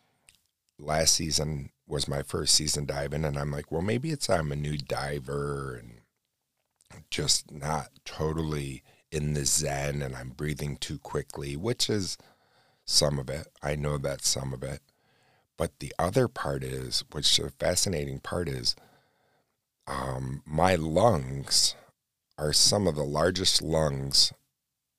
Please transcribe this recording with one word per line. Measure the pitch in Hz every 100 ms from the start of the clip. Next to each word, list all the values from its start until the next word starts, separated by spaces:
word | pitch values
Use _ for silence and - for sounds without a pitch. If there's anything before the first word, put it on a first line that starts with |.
| _ _ _ _ _ _ _ -
last | 73 78 80 -
season | 82 73 76 76 69 _ -
was | 73 69
my | 69
first | 67 82 71
season | - 76 73 69
diving, | 71 71 73
and | 80 69
I'm | 71
like, | 71 -
"Well, | 80
maybe | 95 117 160
it's | 147 -
I'm | 90 76
a | 71
new | 73 73
diver | 65 - 69 73 65 71 71 69 67 60
and | 58 57 _ _ _ _ _ _ _ _ _ - -
just | - 73 - -
not | 76 73 78 - _
totally | - - 78 78 78 76 69 65 _ _ _
in | 78 73 73
the | 69
zen, | - 73 67 71 71
and | 69 65
I'm | 64
breathing | - 123 73 73 69
too | - 73
quickly," | - 73 - - 71 71
which | 104 123 -
is | 107 87 - - _ _ _ _ _
some | - - 73 71
of | 65
it. | 67 73 _
I | 71 73
know | 73 73
that's | 69 69 -
some | 65 67
of | 64
it. | 67 69 _ _ _ _ _ _ _ -
But | 82 -
the | 71 -
other | 85 120 123
part | - 73 69
is, | 65 65 64 - -
which | 76 - -
the | 76
fascinating | - 82 90 101 82 69 67
part | - 90 82
is, | 65 58 - - _ _ _ _ _ _ _ _ _ -
um, | 69 65 64 65 69 -
my | 76 92 90
lungs | 78 80 117 85 65 69 - - - - - _ _ _ _ -
are | 76
some | - - 104 92
of | 76
the | 71
largest | 73 87 92 92 -
lungs | 76 80 76 69 69 - - - _ _ _ _ _